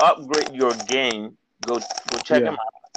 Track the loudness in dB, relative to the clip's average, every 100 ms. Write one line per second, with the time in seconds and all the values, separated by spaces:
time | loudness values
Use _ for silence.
0 | 4 4 0 -2 0 2 2 2 -2 0
1 | 0 -2 -6 -14 _ _ -4 -4 -4 -10
2 | -6 -8 0 2 2 -2 -8 -12 -18